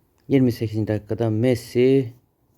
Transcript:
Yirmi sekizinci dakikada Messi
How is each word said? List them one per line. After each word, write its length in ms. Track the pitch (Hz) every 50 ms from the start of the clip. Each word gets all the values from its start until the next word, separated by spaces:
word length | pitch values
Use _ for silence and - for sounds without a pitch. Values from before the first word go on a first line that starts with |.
| _ _ _ _ _ -
Yirmi 240 | 139 135 131 123
sekizinci 360 | 113 - 117 107 107 110 107 95
dakikada 420 | 107 104 - - 110 104 117 113
Messi 800 | 107 107 120 131 123 113 - - - 120 123 131 135 139 131 117 - _ _ _ _ _ _ _ _